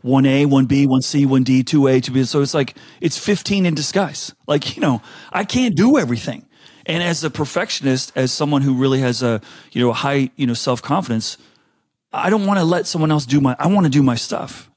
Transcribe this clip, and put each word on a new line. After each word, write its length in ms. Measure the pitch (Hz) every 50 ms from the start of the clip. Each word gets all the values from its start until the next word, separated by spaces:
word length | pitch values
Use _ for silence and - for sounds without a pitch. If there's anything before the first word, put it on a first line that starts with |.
| -
one 220 | 123 131 135 135
A, 200 | 139 135 139 147
one 200 | 147 139 135 135
B, 200 | 117 135 139 143
one 160 | 135 131 131
C, 240 | 131 - - 147 139
one 180 | 135 135 135 131
D, 200 | 127 131 131 123
two 240 | - - 147 139 135
A, 140 | 131 131
two 100 | 127 -
B." 140 | 127 135 131
So 160 | 117 - 147
it's 120 | 139 139 -
like, 220 | 156 135 117 - - - - - -
it's 180 | - 165 - -
fifteen 480 | - - 208 - - - 202 196 185
in 80 | 175 160
disguise. 600 | 156 147 - - 190 196 139 - - - - - _ _ -
Like, 280 | 147 147 - - -
you 60 | -
know, 200 | - 156 127 113 - - - - - -
I 140 | - - 202
can't 300 | 196 - 254 254 240 175
do 220 | 139 202 247 294 277
everything. 480 | 170 120 120 117 - - 117 - - _ _ _ - - - - _
And 160 | - 156 170
as 220 | 175 175 165 147 156
a 60 | 156
perfectionist, 840 | - - 151 135 - 175 190 - - - 139 135 131 131 - - - 127
as 160 | 131 127 -
someone 300 | - 156 143 147 139 139
who 100 | 139 131
really 260 | 123 135 135 131 131
has 240 | 135 123 120 - 127
a, 160 | 120 113 107 - - - - - _
you 100 | - 123
know, 100 | 123 120
a 20 | 113
high, 360 | - - 139 143 143 135 127 -
you 100 | - 135
know, 80 | 120 117
self-confidence, 840 | - - 135 127 120 - - 147 190 147 117 117 110 110 - - - _ _ _ _ _ _ _ _ _ _ _ _ _ _
I 180 | - - - 185
don't 160 | 214 214 196
wanna 200 | 196 202 196 170
let 220 | 160 180 175 - -
someone 220 | - 170 156 156
else 160 | 156 151 139
do 140 | 120 139 147
my, 160 | 139 131 123 -
I 100 | 147 170
wanna 200 | 202 208 175 147
do 160 | 127 147 139
my 120 | 131 120
stuff. 540 | 113 - - - - - - - - - - _